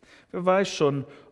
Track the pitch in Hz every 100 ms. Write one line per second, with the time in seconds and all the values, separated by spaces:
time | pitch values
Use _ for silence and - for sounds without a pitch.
0 | _ - _ 185 180 190 190 - 147 139
1 | 131 - -